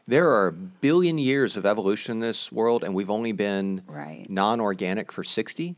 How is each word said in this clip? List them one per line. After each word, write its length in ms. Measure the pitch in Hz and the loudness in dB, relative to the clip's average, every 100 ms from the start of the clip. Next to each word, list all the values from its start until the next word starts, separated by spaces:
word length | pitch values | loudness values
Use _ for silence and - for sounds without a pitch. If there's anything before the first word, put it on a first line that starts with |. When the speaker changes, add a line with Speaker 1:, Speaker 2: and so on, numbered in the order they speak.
| - | 0
Speaker 1:
There 220 | 135 175 | 4 6
are 180 | 113 95 | 6 4
a 20 | |
billion 680 | 82 92 - 139 175 175 160 | 0 -12 -2 2 4 2 2
years 400 | 131 139 113 104 | 2 2 2 2
of 80 | 98 | 0
evolution 460 | 107 98 107 - | 2 2 0 -2
in 80 | 113 | -4
this 320 | 113 107 - | -4 -4 -6
world, 320 | 117 117 117 | 0 2 2
and 100 | 92 | 0
we've 160 | 95 98 | -2 -2
only 220 | 107 117 | -2 -2
been 500 | 101 101 98 98 95 - | -2 0 0 -2 -4 -8
Speaker 2:
Right. 400 | 73 73 80 - | -14 -14 -14 -6
Speaker 1:
non-organic 840 | 95 104 117 104 92 92 101 - | 0 2 2 0 -2 -2 -4 -6
for 120 | - | -10
sixty. 520 | 87 - - - 175 | -6 -4 -6 -6 -8